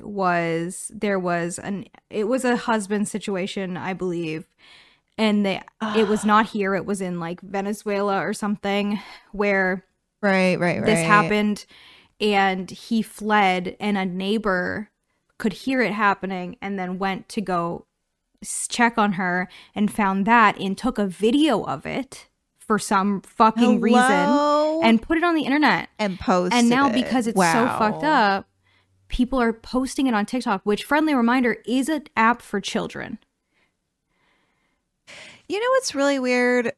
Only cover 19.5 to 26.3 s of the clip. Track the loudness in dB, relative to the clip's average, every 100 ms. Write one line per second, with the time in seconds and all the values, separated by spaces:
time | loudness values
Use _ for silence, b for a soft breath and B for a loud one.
19.5 | B B -2 -2 0 0 0 4 6 6
20.5 | 4 -4 -4 -4 -2 -4 0 2 4 2
21.5 | 2 -2 -8 -6 -8 -8 -14 -20 _ _
22.5 | _ -2 -2 2 0 2 -2 -6 2 2
23.5 | 4 4 4 4 4 6 4 4 4 4
24.5 | 2 2 2 4 2 2 0 2 0 0
25.5 | 2 2 2 -2 -6 -4 -4 0